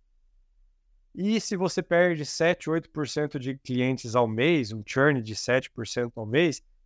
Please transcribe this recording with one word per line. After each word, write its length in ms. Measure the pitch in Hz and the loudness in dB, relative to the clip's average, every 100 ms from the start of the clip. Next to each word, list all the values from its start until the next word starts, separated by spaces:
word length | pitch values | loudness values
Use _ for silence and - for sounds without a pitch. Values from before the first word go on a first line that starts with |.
| _ _ _ _ _ _ _ _ _ _ _ | _ _ _ _ _ _ _ _ _ _ _
E 240 | - 196 220 | -6 0 0
se 160 | - | -2
você 280 | 190 190 - | -2 -2 -2
perde 420 | - 170 180 165 | 0 4 4 2
sete, 460 | 147 - 165 175 - | -4 0 0 0 -2
oito 180 | 165 - | -4 -4
por 180 | - 139 | -6 -4
cento 320 | - 147 147 | -2 -4 -4
de 200 | 127 135 | -6 -8
clientes 580 | - 123 127 131 120 117 | -4 0 0 0 0 2
ao 100 | 120 | 2
mês, 460 | 110 143 170 107 | 2 2 2 0
um 100 | 110 | -6
churn 360 | 104 - 139 139 | -4 2 4 4
de 140 | 110 101 | -2 -6
sete 340 | - 127 - | 0 0 -2
por 160 | - 110 | -8 -8
cento 320 | - 120 117 | -4 -6 -6
ao 60 | |
mês, 380 | 107 127 170 135 - _ | -2 2 2 0 -10 _